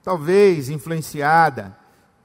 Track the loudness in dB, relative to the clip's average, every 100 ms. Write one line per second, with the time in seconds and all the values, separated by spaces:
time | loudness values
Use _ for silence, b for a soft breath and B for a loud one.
0 | -6 -4 2 4 4 2 -4 -8 -8 -8
1 | -8 -4 2 4 2 0 -12 -16 _ b
2 | b _